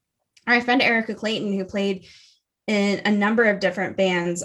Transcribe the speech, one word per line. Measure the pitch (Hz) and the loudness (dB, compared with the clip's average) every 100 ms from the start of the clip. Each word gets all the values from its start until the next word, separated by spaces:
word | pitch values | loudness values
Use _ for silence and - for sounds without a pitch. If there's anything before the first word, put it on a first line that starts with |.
| _ _ _ _ | _ _ _ _
my | - 240 | 0 0
friend | 240 254 | 2 2
Erica | 240 226 226 | 2 0 -2
Clayton, | 214 214 220 208 | -6 -4 -4 -2
who | 196 | -4
played | 185 202 196 190 - - _ _ _ _ - | -4 -4 -2 -4 -10 -20 _ _ _ _ -4
in | 208 202 196 | 0 0 0
a | 208 | 2
number | 208 208 226 | 2 2 2
of | 220 196 | 2 2
different | 190 180 185 - | 0 -2 -4 0
bands, | 190 180 175 175 | 0 2 -2 -4